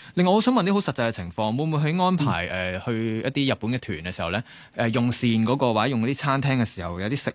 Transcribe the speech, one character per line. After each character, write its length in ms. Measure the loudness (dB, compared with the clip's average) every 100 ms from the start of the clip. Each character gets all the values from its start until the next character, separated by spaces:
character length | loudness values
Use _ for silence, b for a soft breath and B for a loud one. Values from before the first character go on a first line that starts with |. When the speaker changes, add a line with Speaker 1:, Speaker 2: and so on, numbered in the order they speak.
| B 0
Speaker 1:
另 100 | 4
外 60 |
我 80 | 4
想 100 | 4
問 100 | 2
啲 100 | 4
好 60 | 2
實 140 | 0
際 160 | -2 -2
嘅 20 |
情 180 | -2 -8
況， 260 | -2 -2 0
會 80 | 0
唔 60 |
會 200 | 0 0
喺 100 | 2
安 140 | 2 2
排， 320 | 2 0 -2
Speaker 2:
嗯。 260 | -4 -4
Speaker 1:
呃， 60 | -4
去 400 | -2 -2 -2 -2
一 80 | -2
啲 260 | 0 0
日 40 | 0
本 120 | -2
嘅 80 | -4
團 180 | -4 -6
嘅 160 | -6 -4
時 60 |
候 100 | -2
呢， 120 | -4 -6 B B -2
呃， 140 | 0
用 200 | 2 0
膳 180 | 2 2 4 2
嗰 100 | 2
個 180 | 2
或 100 | 2
者 60 | 2
用 120 | 2
嗰 80 | 0
啲 60 | -2
餐 260 | 0 0
廳 160 | 2 2
嘅 60 | 0
時 160 | -2
候， 160 | -6 -4
有 80 | -4
啲 60 | -2
食 180 | -4